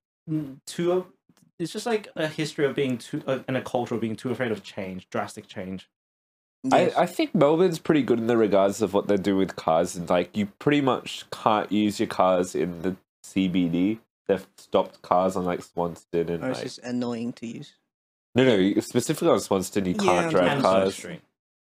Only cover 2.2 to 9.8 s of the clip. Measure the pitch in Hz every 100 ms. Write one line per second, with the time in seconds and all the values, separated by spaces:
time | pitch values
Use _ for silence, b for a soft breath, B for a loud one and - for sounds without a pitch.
2.2 | 156 151 151 - 139 120 139 120 - 151
3.2 | - 131 120 127 - - 120 117 113 110
4.2 | 131 120 123 104 - - 95 92 - 113
5.2 | 101 - 104 - 92 95 - _ _ _
6.2 | _ _ _ _ 262 135 175 - 175 -
7.2 | 320 190 143 160 185 160 - 156 113 117
8.2 | 113 120 110 95 98 101 104 101 92 101
9.2 | 92 98 95 - - 82